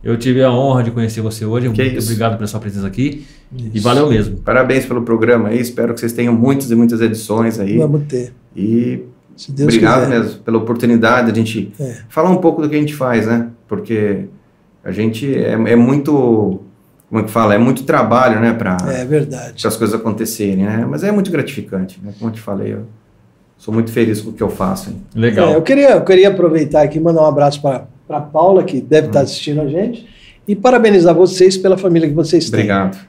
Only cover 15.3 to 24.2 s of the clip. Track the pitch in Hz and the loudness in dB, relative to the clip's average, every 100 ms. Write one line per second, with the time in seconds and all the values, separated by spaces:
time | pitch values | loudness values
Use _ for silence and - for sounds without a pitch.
15.3 | 131 - 113 110 120 120 143 143 143 120 | -2 -2 -2 2 4 4 2 0 0 2
16.3 | 113 98 95 - _ _ _ _ 110 107 | 2 0 -4 -12 _ _ _ _ -4 -2
17.3 | 113 110 104 123 135 139 151 110 117 127 | 0 2 4 2 0 0 0 2 2 2
18.3 | 110 117 - 95 90 92 127 127 151 - | 2 0 0 -2 -2 -4 -4 -2 -2 -2
19.3 | 131 - - 110 - 110 107 113 104 110 | -8 -14 -6 -4 -2 -2 -2 -4 -6 -8
20.3 | - 101 95 101 113 123 151 190 208 185 | -4 -2 -2 -2 -2 -4 -4 -2 -2 -2
21.3 | 160 - - 101 95 92 - 98 101 113 | -4 -4 -10 -8 -8 -8 -10 -18 -8 -8
22.3 | 110 - 101 104 104 110 - _ _ _ | -8 -10 -8 -6 -8 -12 -20 _ _ _
23.3 | _ _ _ - 110 113 123 110 101 | _ _ _ -4 -2 -2 0 0 -2